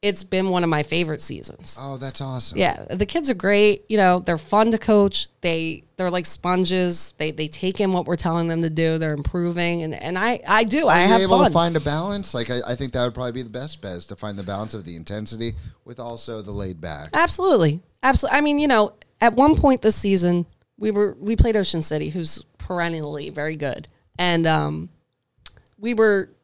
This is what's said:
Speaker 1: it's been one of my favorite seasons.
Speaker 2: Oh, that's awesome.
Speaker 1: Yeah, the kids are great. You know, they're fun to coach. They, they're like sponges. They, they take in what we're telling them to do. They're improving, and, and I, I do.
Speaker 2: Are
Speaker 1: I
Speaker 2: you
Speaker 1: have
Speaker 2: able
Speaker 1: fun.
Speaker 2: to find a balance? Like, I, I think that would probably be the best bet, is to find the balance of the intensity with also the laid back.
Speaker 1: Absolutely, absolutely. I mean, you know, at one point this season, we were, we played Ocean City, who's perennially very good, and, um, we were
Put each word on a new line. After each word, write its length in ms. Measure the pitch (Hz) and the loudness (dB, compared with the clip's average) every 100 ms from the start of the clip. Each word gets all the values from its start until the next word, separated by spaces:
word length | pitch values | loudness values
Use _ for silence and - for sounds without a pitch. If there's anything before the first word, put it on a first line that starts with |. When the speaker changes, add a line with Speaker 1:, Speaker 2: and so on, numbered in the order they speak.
Speaker 1:
it's 220 | 202 196 | -2 -4
been 260 | - 185 190 | -2 0 2
one 140 | 180 | 2
of 60 | 170 | 2
my 140 | 151 | 0
favorite 360 | 147 165 170 151 | 0 -2 -2 -4
seasons. 560 | - - - - - - | -6 -8 -12 -12 -12 -10
Speaker 2:
Oh, 180 | 139 135 | -10 -10
that's 240 | 135 - | -10 -8
awesome. 360 | 135 127 - - | -8 -6 -6 -2
Speaker 1:
Yeah, 260 | 185 - - | -2 -2 -8
the 160 | 185 202 | -4 -2
kids 220 | 330 285 | -2 -2
are 20 | |
great. 500 | 202 190 202 208 208 _ | -2 2 4 4 2 _
You 80 | 214 | 2
know, 220 | 190 180 | 4 4
they're 180 | 180 165 | 0 -4
fun 320 | - 208 220 | 0 2 4
to 60 | 226 | 2
coach. 500 | - 208 202 - - _ | 4 4 4 0 -6 _
They, 420 | 175 165 160 - - _ | -4 -2 -4 -6 -14 _
they're 140 | 185 | -2
like 140 | 180 175 | -2 -4
sponges. 880 | - 175 185 180 185 180 175 - - | -4 0 0 2 2 2 0 -4 -4
They, 140 | 156 | -6
they 160 | 156 156 | -4 -6
take 340 | - 185 190 | -4 -6 0
in 100 | 196 | 0
what 120 | 185 160 | 0 0
we're 100 | 170 | -2
telling 320 | 180 165 165 | 0 0 0
them 140 | 165 | 0
to 80 | 165 | -2
do. 280 | 156 160 160 | 0 0 0
They're 140 | 160 | -2
improving, 680 | 151 143 180 175 170 170 170 | -2 -4 -2 -2 0 -2 -2
and, 100 | 160 139 | -4 -6
and 220 | 139 185 | -6 -2
I, 220 | 214 247 - | -2 -2 2
I 160 | 208 | 2
do. 240 | 226 262 302 | 2 2 4
Speaker 2:
Are 60 | 165 | 6
Speaker 1:
I 60 | |
Speaker 2:
you 40 | 185 | 6
Speaker 1:
have 120 | 226 | 4
Speaker 2:
able 180 | 190 190 | 6 6
Speaker 1:
fun. 80 | 185 | 6
Speaker 2:
to 40 | |
find 220 | 170 170 160 | 4 2 0
a 40 | |
balance? 520 | 147 151 180 202 190 | -2 -2 -4 -6 -6
Like, 160 | 127 117 | -4 -2
I, 100 | 123 120 | -4 -4
I 80 | 120 | -6
think 180 | 135 | -4
that 100 | 123 | -2
would 120 | 123 117 | -2 -2
probably 160 | 123 | -8
be 80 | 117 | -8
the 80 | 120 | -10
best 320 | 113 143 156 | -10 -12 -12
bet, 160 | 101 87 | -10 -10
is 80 | 90 | -12
to 100 | 101 | -12
find 220 | 107 101 | -10 -8
the 60 | |
balance 300 | 92 98 107 110 | -6 -6 -6 -10
of 100 | 85 | -12
the 100 | 82 | -12
intensity 600 | 80 104 107 113 117 110 - - | -10 -8 -8 -6 -6 -6 -12 -16
with 160 | - 120 | -20 -14
also 420 | 120 117 - 113 | -12 -12 -10 -12
the 100 | 101 | -10
laid 280 | 101 95 87 | -8 -8 -8
back. 300 | 82 73 76 | -10 -10 -6
Speaker 1:
Absolutely, 680 | 285 339 - 381 269 160 156 _ _ | -2 0 0 2 4 4 0 _ _
absolutely. 340 | 254 262 - 277 | 0 2 2 0
I 40 | |
mean, 180 | 294 294 | 2 2
you 80 | 302 | 4
know, 260 | 233 208 _ _ _ | 4 2 _ _ _
at 140 | 233 | 2
one 220 | 233 285 320 | 6 4 6
point 260 | 285 262 | 4 4
this 140 | 220 - | 2 2
season, 500 | 202 190 175 175 170 _ _ _ | 2 2 4 2 -2 _ _ _
we 120 | 214 | -4
were, 260 | 202 208 123 | 0 0 -2
we 160 | 202 220 | -4 2
played 220 | 240 214 | 4 4
Ocean 240 | 185 170 | 0 -2
City, 280 | 156 156 156 | -2 -4 -4
who's 320 | 165 160 - - _ | -6 -6 -6 -10 _
perennially 720 | - 180 170 165 147 147 147 | -8 -4 -2 -4 -6 -8 -10
very 240 | 151 151 160 | -6 -6 -4
good, 320 | 147 - 151 _ _ - | -6 -6 -10 _ _ -4
and, 260 | 180 170 165 | 0 2 4
um, 440 | 156 151 156 170 _ _ _ _ _ - _ _ _ | 2 0 -4 -10 _ _ _ _ _ -20 _ _ _
we 160 | 208 226 | -4 2
were 340 | 220 202 185 _ | 4 4 0 _